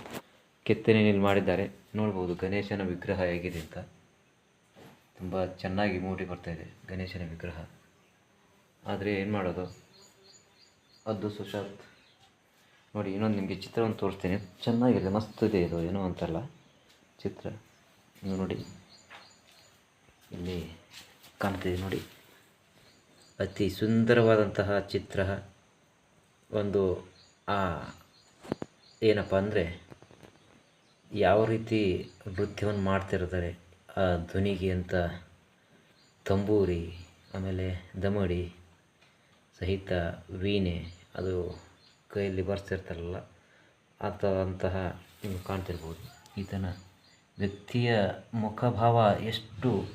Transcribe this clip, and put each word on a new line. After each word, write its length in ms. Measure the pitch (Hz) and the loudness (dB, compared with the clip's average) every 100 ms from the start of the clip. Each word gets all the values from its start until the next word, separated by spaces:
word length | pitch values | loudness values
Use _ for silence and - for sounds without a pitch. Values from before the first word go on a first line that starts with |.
| - - - - _ _ - | -10 -14 -14 -20 _ _ 0
ಕೆತ್ತನೆ 440 | 107 - 110 107 | 4 6 8 8
ಇಲ್ಲಿ 120 | 98 | 6
ಮಾಡಿದ್ದಾರೆ. 500 | 101 98 95 90 101 - - 104 | 6 6 4 2 0 -6 -8 -2
ನೋಡ್ಬೋದು 400 | 107 95 90 87 | -2 0 -2 -2
ಗಣೇಶನ 460 | 92 101 101 101 | -2 -2 -2 -2
ವಿಗ್ರಹ 420 | 92 90 - 92 | -2 -4 -4 0
ಹೇಗಿದೆ 360 | 90 87 87 82 | 0 0 -4 -6
ಅಂತ. 180 | 80 90 - - _ _ _ _ _ _ _ - - - _ - | -10 -12 -14 -18 _ _ _ _ _ _ _ -20 -20 -20 _ -12
ತುಂಬ 280 | 92 95 90 | -4 -2 -2
ಚೆನ್ನಾಗಿ 540 | - 95 95 104 90 | -4 -4 0 0 0
ಮೂಡಿ 260 | 92 92 90 | -4 -4 -6
ಬರ್ತಾ 260 | 87 - | -8 -8
ಇದೆ 260 | 82 - - - | -10 -12 -16 -12
ಗಣೇಶನ 400 | 92 90 92 85 | -8 -8 -8 -10
ವಿಗ್ರಹ. 360 | 82 87 85 85 - _ _ _ _ _ _ _ _ _ _ - | -10 -10 -10 -14 -18 _ _ _ _ _ _ _ _ _ _ -6
ಆದರೆ 260 | 98 101 | -4 0
ಏನು 180 | 98 98 | 0 0
ಮಾಡೋದು, 440 | 104 90 85 90 - - - - _ - - _ _ _ _ _ _ 110 | 0 0 -2 -6 -10 -20 -20 -20 _ -20 -20 _ _ _ _ _ _ -6
ಅದು 220 | 104 104 | -4 -6
ಸುಶಾಂತ್. 520 | - 98 104 98 - - - _ _ _ _ _ _ _ _ _ 107 | -8 -8 -8 -8 -12 -20 -20 _ _ _ _ _ _ _ _ _ -6
ನೋಡಿ, 160 | 98 | -4
ಇನ್ನೊಂದು 240 | 98 110 101 | 0 0 0
ನಿಮಗೆ 200 | 95 92 | -2 -6
ಚಿತ್ರವನ್ನು 400 | - 117 113 101 | -4 0 0 0
ತೋರಿಸ್ತೀನಿ. 680 | 98 95 92 104 - - | -2 -2 -2 -2 -4 -6
ಚೆನ್ನಾಗಿದೆ, 460 | 123 117 123 98 95 | 0 4 4 4 2
ಮಸ್ತ್ 340 | 104 107 - | 0 -2 0
ಇದೆ 200 | 107 101 | 2 4
ಇದು, 180 | 85 85 | 2 0
ಏನೋ 240 | 85 98 92 | -2 -2 -2
ಅಂತಲ್ಲ 460 | 85 82 82 135 - - _ _ _ _ - | -2 -4 -4 -6 -14 -20 _ _ _ _ -10
ಚಿತ್ರ. 260 | 101 - - 107 - _ _ _ _ - | -10 -8 -10 -12 -16 _ _ _ _ -12
ನೀವು 140 | 98 95 | -6 -4
ನೋಡಿ, 280 | 92 - - - - - - - - _ _ - - _ _ _ _ _ - | -2 -4 -8 -16 -20 -20 -20 -20 -20 _ _ -20 -20 _ _ _ _ _ -16
ಇಲ್ಲಿ 400 | 95 90 87 80 85 - - - - - - | -10 -6 -6 -8 -12 -20 -20 -20 -20 -16 -4
ಕಾಣ್ತಿದೆ 420 | 98 92 92 90 | -2 -2 -2 -2
ನೋಡಿ, 200 | 95 - - - - - _ _ _ _ - _ _ - - - | -2 -4 -6 -16 -20 -20 _ _ _ _ -20 _ _ -20 -12 -4
ಅತಿ 300 | 95 - 98 | -4 0 -2
ಸುಂದರವಾದಂತಹ 1080 | - 110 113 113 120 113 110 98 - 98 101 | 0 2 4 6 8 8 6 4 2 2 0
ಚಿತ್ರ. 400 | - 101 - 95 95 95 95 - _ _ _ _ _ _ _ _ - | 0 -4 -2 -2 0 -2 -8 -20 _ _ _ _ _ _ _ _ -6
ಒಂದು, 560 | 107 101 98 95 87 - - - _ - | -2 2 2 2 0 -6 -20 -20 _ -2
ಆ, 40 | 101 92 76 - - - _ _ _ - - - _ _ - | 0 0 -2 -8 -14 -20 _ _ _ -8 -8 -10 _ _ 2
ಏನಪ್ಪ 320 | 110 104 90 95 | 4 4 4 2
ಅಂದರೆ, 460 | 104 107 85 87 - - - - - - - - _ _ _ _ - | 2 2 0 -4 -16 -20 -20 -20 -20 -20 -20 -20 _ _ _ _ -6
ಯಾವ 320 | 101 92 104 110 | 4 6 6 6
ರೀತಿ 640 | 113 113 110 98 85 - - 101 | 2 2 2 2 0 -4 -14 -8
ನೃತ್ಯವನ್ನು 540 | 92 101 - 101 101 | -4 -4 0 -2 2
ಮಾಡ್ತಿರ್ತಾರೆ, 760 | 95 95 92 92 87 90 87 87 - - - | 2 2 0 -2 -2 -2 -4 -6 -16 -20 -8
ಆ 40 | 101 92 85 82 | 0 2 2 0
ಧ್ವನಿಗೆ 400 | 95 101 92 95 | 0 0 2 0
ಅಂತ 220 | 90 87 92 85 87 - - _ _ _ - _ _ _ _ - | 0 0 0 0 -4 -14 -20 _ _ _ -20 _ _ _ _ 0
ತಂಬೂರಿ, 680 | 98 101 107 90 85 85 87 - - - 98 | 2 4 4 4 0 -4 -12 -18 -20 -12 -6
ಆಮೇಲೆ 560 | 95 92 92 90 - 95 | -4 -2 -2 -4 -8 -4
ದಮಡಿ 500 | 98 101 92 87 87 - - _ _ _ _ _ _ _ _ - | 0 2 2 0 -4 -10 -20 _ _ _ _ _ _ _ _ -6
ಸಹಿತ 320 | 90 95 - 90 85 - - | -2 -2 -2 -2 -2 -6 -10
ವೀಣೆ, 600 | 95 98 101 90 85 85 - - - | -4 0 2 2 -2 -6 -14 -14 -6
ಅದು 440 | 92 90 85 - - - - _ - | -2 -2 -4 -8 -18 -20 -20 _ -8
ಕೈಯಲ್ಲಿ 340 | 101 98 95 | -4 -2 -2
ಬರ್ತಿರ್ತಾರಲ್ಲ, 720 | 92 98 - 92 - 85 85 98 - - _ _ _ _ _ - | -2 -4 -4 -6 -6 -8 -6 -8 -10 -20 _ _ _ _ _ -8
ಆ 80 | 101 | -6
ಥರ 180 | 95 101 | 0 2
ಅಂತಹ 720 | 95 92 92 92 92 87 - - - | 2 0 -2 -2 -2 -4 -6 -14 -12
ನೀವು 200 | 104 92 | -8 -6
ಕಾಣ್ತಿರ್ಬೋದು. 960 | 92 95 90 87 82 82 - - - 101 | -4 -4 -4 -6 -8 -12 -14 -20 -14 -10
ಈತನ 340 | 95 98 92 92 - - _ _ _ - | -6 -4 -4 -6 -12 -20 _ _ _ -4
ವ್ಯಕ್ತಿಯ 560 | 98 101 - 123 120 110 92 - - | -4 -4 -4 0 4 4 2 -2 -6
ಮುಖಭಾವ 840 | 113 107 - 123 101 117 117 107 90 | -4 -4 0 0 4 6 6 6 4
ಎಷ್ಟು 640 | 107 - - - 131 98 98 | 0 -6 -8 -4 0 0 -2